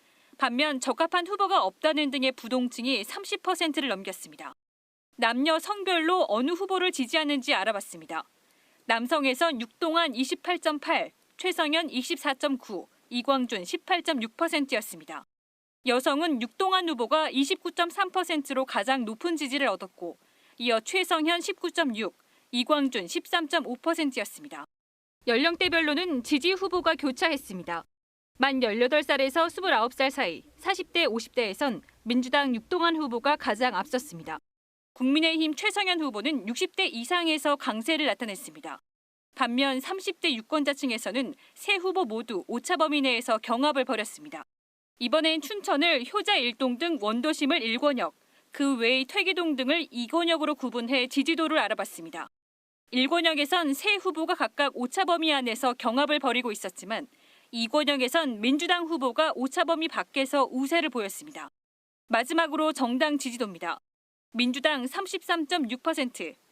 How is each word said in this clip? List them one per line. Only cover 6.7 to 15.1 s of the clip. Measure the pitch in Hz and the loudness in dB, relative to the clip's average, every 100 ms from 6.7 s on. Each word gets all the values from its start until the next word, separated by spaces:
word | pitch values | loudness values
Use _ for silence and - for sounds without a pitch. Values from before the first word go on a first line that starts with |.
| 381 359 | 0 0
지지하는지 | - 240 311 302 285 247 | 0 0 0 0 -2 0
알아봤습니다. | 233 196 208 - 175 156 160 - _ _ _ _ _ | 0 0 -2 -6 -14 -10 -8 -10 _ _ _ _ _
남성에선 | - 226 247 320 269 254 339 262 | -2 -2 2 2 2 2 0 0
육동환 | 233 _ 339 330 330 | -8 _ 0 2 2
이십팔 | 233 262 359 - 349 | 0 -2 -2 -2 -2
점 | 330 302 | 0 -2
팔, | 302 285 160 - _ - | 0 -2 -2 -8 _ -6
최성현 | 370 349 311 311 320 | -2 0 2 0 0
이십사 | 247 247 339 294 | -4 -4 -4 -2
점 | 269 294 262 | -2 -2 -2
구, | - 190 - _ _ | -6 -10 -10 _ _
이광준 | 240 240 269 247 214 | -4 0 0 0 -4
십팔 | 175 349 - 359 | -6 -8 -2 -2
점 | 339 294 | 0 -2
육 | 220 - | -4 -4
퍼센트였습니다. | 330 330 277 226 - 170 - | -2 0 0 -2 -4 -12 -14